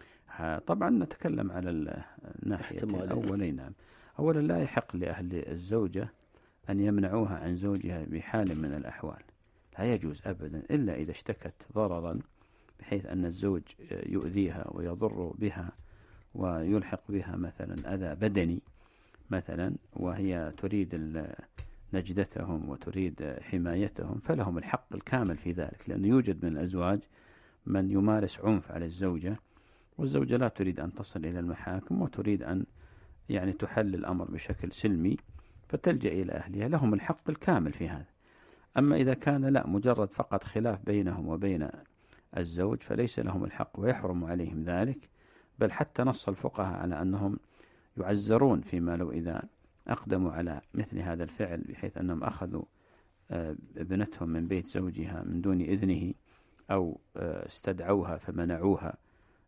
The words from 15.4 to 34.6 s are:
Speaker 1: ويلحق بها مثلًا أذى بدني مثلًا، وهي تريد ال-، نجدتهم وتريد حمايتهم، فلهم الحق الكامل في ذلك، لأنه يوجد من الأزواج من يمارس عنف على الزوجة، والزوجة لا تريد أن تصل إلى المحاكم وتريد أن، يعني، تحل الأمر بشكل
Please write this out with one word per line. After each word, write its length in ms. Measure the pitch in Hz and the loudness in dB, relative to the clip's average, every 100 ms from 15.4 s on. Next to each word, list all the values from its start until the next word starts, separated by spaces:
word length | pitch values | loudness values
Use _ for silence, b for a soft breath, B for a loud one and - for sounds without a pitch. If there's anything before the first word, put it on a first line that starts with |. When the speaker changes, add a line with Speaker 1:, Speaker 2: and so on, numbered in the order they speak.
| 104 87 87 - b b b b b - | -2 -2 -8 -10 b b b b b -4
Speaker 1:
ويلحق 680 | 95 82 82 104 - - - | -2 0 2 2 2 -6 -4
بها 280 | 101 90 90 | -4 -2 -4
مثلًا 580 | 87 - 90 85 - 95 | -4 -6 -6 -6 -4 -4
أذى 200 | 90 78 | -4 0
بدني 480 | 107 98 85 85 - b b b b b - | 2 4 2 0 -6 b b b b b -4
مثلًا، 440 | 95 - 82 90 - - | -4 -2 -2 -2 -2 -6
وهي 600 | - 90 87 98 87 78 - | -4 -2 0 0 0 -4 -4
تريد 340 | 95 104 87 82 | -2 0 0 -2
ال-، 400 | 78 80 78 - - B B B - 95 | -4 -4 -6 -10 -16 B B B -4 -2
نجدتهم 720 | 90 92 95 - 92 80 76 | 0 0 0 0 -2 -2 -4
وتريد 680 | 69 - 92 92 - 76 62 | -6 -6 -2 -2 -2 -6 -6
حمايتهم، 760 | - 92 85 87 101 - 82 113 | -4 0 2 2 0 -2 -4 -4
فلهم 400 | - 156 92 85 | 0 0 0 -2
الحق 360 | - - - 92 | -4 -8 -8 -12
الكامل 400 | - 127 107 78 | -4 -2 0 -2
في 180 | 85 | -4
ذلك، 360 | 87 73 - - | -4 -4 -8 -6
لأنه 200 | 98 98 | 0 4
يوجد 360 | 131 120 85 87 | 6 4 0 -2
من 80 | |
الأزواج 480 | 76 90 92 87 101 - b b b b b - | -2 -2 0 2 2 -2 b b b b b -2
من 240 | 98 95 | 2 4
يمارس 500 | 98 101 107 98 - | 4 6 4 2 0
عنف 300 | 98 104 - | 2 2 2
على 140 | 85 85 | -6 -6
الزوجة، 520 | 85 95 82 87 107 b b b b b - | -2 0 0 -2 -4 b b b b b -4
والزوجة 380 | 139 139 127 120 | 0 2 4 4
لا 120 | 123 | 2
تريد 320 | - 95 85 | 2 0 0
أن 140 | 82 90 | -4 -6
تصل 260 | 98 90 78 | -8 -6 -4
إلى 160 | 87 | -2
المحاكم 600 | 87 85 - 92 - 190 | -2 -4 -4 -6 -2 0
وتريد 400 | 165 - 98 101 | 0 0 2 2
أن، 220 | 60 95 - b b b b b - | 2 -2 -2 b b b b b -4
يعني، 240 | 104 92 | 0 0
تحل 420 | 98 104 - 104 90 | 0 -2 0 2 0
الأمر 300 | - 90 85 | 0 -2 -2
بشكل 420 | 82 - - | -6 -4 -4